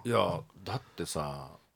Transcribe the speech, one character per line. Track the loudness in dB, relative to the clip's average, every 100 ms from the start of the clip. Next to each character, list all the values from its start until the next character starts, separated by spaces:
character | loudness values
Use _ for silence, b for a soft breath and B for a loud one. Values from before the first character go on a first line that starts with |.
い | 2
や、 | 4 4 2 -4 -12
だ | -6 -6
っ |
て | -6 -8 -4
さ、 | -2 -2 -4 -10 -16 _